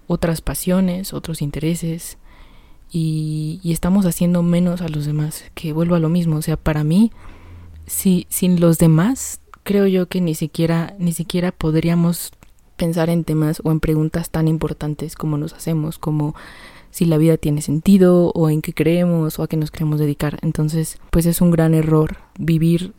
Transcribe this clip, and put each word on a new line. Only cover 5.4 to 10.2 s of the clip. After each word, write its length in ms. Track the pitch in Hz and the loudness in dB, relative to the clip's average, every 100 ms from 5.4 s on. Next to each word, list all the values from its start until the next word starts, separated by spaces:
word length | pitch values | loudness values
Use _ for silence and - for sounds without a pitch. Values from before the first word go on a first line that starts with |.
| - - | -16 -10
que 180 | 160 | -6
vuelvo 220 | 151 170 175 | -2 0 2
a 40 | |
lo 100 | 156 | 2
mismo, 260 | 175 170 156 | 0 0 -2
o 60 | |
sea, 120 | 160 156 | -2 -2
para 280 | - 151 | -2 -2
mí, 280 | 151 170 226 - - - - - - - - | 2 2 2 0 -20 -20 -20 -20 -20 -20 -12
si, 400 | - 196 180 - | -2 0 0 -2
sin 300 | - 185 180 | -2 2 4
los 180 | 170 165 | 4 6
demás, 640 | 165 156 196 269 - - _ - | 6 6 2 0 -6 -14 _ -20
creo 240 | - 202 196 | -4 0 2
yo 200 | 185 175 | 2 -2
que 140 | 185 | -2